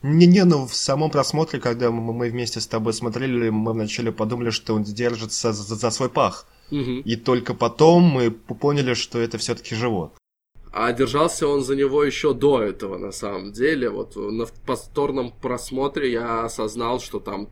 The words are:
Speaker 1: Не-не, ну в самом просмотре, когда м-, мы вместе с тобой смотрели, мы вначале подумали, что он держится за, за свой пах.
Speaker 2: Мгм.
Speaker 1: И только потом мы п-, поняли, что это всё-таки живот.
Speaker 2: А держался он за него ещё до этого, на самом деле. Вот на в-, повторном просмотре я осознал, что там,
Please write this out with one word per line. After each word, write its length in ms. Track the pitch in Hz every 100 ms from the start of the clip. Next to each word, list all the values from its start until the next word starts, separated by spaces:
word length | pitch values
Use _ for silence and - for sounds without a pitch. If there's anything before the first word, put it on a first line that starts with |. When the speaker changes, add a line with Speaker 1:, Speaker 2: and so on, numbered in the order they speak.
Speaker 1:
Не-не, 420 | 139 160 175 185
ну 220 | 180 151 127
в 80 |
самом 360 | - - 139 156
просмотре, 500 | 143 131 151 160 127
когда 260 | 120 117 123
м-, 260 | 117 113
мы 180 | 117 120
вместе 300 | 120 117 113
с 60 | -
тобой 260 | 113 113
смотрели, 560 | 110 117 113 131 123 113
мы 220 | 110 110
вначале 380 | 113 107 - 117
подумали, 380 | 113 107 120 117
что 240 | 110 -
он 80 | 110
держится 680 | 104 104 120 117 110 - 117
за, 220 | 104 101
за 160 | 110 117
свой 180 | - 127
пах. 380 | 151 113 - - _ -
Speaker 2:
Мгм. 300 | 147 127 123
Speaker 1:
И 160 | 139 113
только 380 | 123 123 120
потом 480 | - - - 156 175
мы 260 | 175 131 120
п-, 240 | 113 -
поняли, 400 | 113 143 147 127
что 240 | 117 - 120
это 180 | 117 113
всё-таки 360 | - 113 -
живот. 380 | 110 123 104 78 _ _ _ _ - -
Speaker 2:
А 180 | - 117
держался 540 | 120 131 139 160 - 147
он 140 | 143
за 140 | 127 139
него 260 | 139 143
ещё 280 | 147 - 156
до 300 | 123 143 131
этого, 340 | 107 90 98 90
на 140 | 98
самом 400 | 95 104 98 95
деле. 380 | 104 139 151 120
Вот 260 | 104 107 104
на 300 | 101 113 113
в-, 60 | - -
повторном 680 | 123 - - 143 135 123 -
просмотре 680 | 131 123 - 127 139 139 135
я 320 | 117 117 113
осознал, 540 | 113 - 107 113 117 127
что 200 | 120 107
там, 280 | 95 98 104